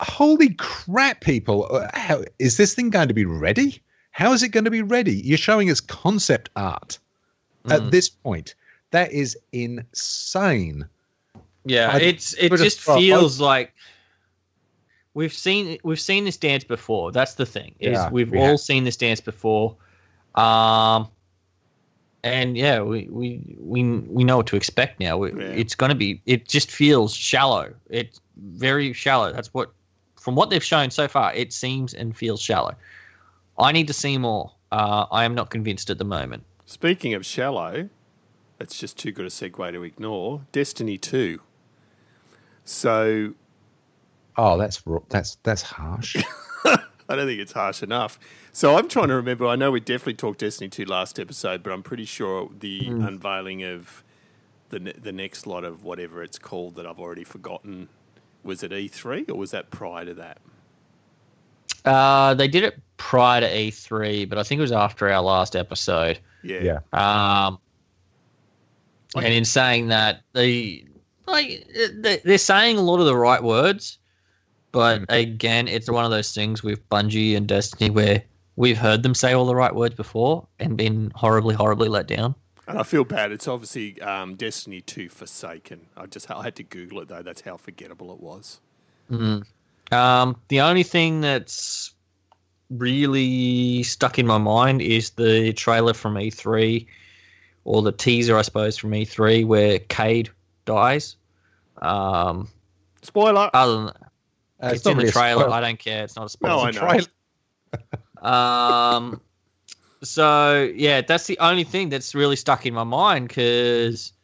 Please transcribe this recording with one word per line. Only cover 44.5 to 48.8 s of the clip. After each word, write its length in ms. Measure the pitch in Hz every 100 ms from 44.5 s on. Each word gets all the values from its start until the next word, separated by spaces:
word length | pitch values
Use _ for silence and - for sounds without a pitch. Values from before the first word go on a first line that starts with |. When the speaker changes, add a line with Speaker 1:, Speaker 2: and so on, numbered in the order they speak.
| 87
Speaker 1:
that's 280 | 104 - -
ro-, 180 | 82 -
that's, 260 | 101 90 -
that's 180 | - 107
harsh. 540 | - - 78 98 117 - - -
Speaker 3:
<laughs> 240 | - - -
I 500 | 269 - _ - 135
don't 120 | 139
think 120 | 113
it's 120 | 101
harsh 320 | - 98 95
enough. 340 | 98 120 107 - - - -
So 240 | - 147
I'm 100 | 156